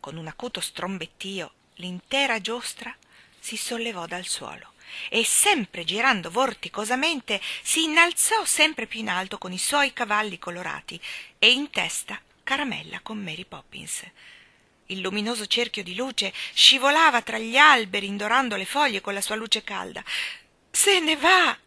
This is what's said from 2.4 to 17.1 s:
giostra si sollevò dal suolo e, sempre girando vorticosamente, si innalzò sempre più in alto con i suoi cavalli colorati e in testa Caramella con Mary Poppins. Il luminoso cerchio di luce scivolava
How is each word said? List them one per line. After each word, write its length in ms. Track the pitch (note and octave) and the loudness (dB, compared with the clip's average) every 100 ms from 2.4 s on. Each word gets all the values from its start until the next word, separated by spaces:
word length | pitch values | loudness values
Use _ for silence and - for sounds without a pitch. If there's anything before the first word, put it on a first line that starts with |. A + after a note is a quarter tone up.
giostra 540 | F#3 A#3+ - - A#3+ - _ - _ _ | -4 -6 -8 -12 -14 -16 _ -20 _ _
si 180 | - A3 | -12 -8
sollevò 500 | - A#3 A#3 G3 E3 | -6 -4 -6 -6 -8
dal 200 | F3 F3+ | -8 -6
suolo 460 | - - - - _ - - - | -8 -8 -14 -18 _ -18 -12 -2
e, 160 | - | 0
sempre 600 | A3+ - G4+ F#4+ G3+ - | 2 4 4 4 0 -6
girando 460 | E3 G3 B3 A3 E3 | -4 0 2 2 0
vorticosamente, 1080 | F#3 C4 G#3 - - G#3+ B3+ D#4 D#4 - G3+ - - | 0 0 0 -10 -6 -2 0 0 -2 -4 -4 -4 -8
si 220 | - - | -2 0
innalzò 600 | D#4+ D#4 F4 F4 - A4 | 2 4 4 4 2 2
sempre 420 | F#4 - D#4 D#4 A3+ | 0 2 2 0 -8
più 140 | A3+ | -8
in 80 | A3 | -4
alto 300 | F3+ F#3+ G3+ | -4 -4 -8
con 140 | F#3 | -10
i 60 | F#3 | -4
suoi 340 | - C#4+ C#4 | 0 2 0
cavalli 460 | - A3+ G#3 G#3+ E3+ | 0 -2 0 -2 -6
colorati 600 | - F3 F3+ C#3+ - E3+ - - - _ | -10 -8 -8 -10 -12 -16 -12 -14 -16 _
e 120 | A3 | 4
in 200 | B3+ C#4+ | 4 0
testa 500 | - E3 - - G3+ _ _ | -4 -4 -4 -8 -12 _ _
Caramella 580 | - C#4 C#4+ E3+ D#3+ - | -4 -2 -2 -6 -10 -14
con 180 | - A3 | -12 -10
Mary 260 | F#3+ D#3+ | -10 -10
Poppins. 600 | F#3 - - - D#3 - - _ - - - _ _ _ _ | -12 -16 -18 -18 -10 -10 -10 _ -20 -20 -20 _ _ _ _
Il 140 | F#3+ | -8
luminoso 460 | F#3 G3+ G#3 A#3 G#3 | -6 -4 -4 -4 -2
cerchio 360 | - A#3 - | 0 0 -4
di 120 | F3 | -8
luce 380 | F3+ C4 B3+ G3 - - | -6 -6 -4 -4 -4 -8
scivolava 680 | - - C4+ C4+ D4 D#4+ | 6 8 8 6 6 6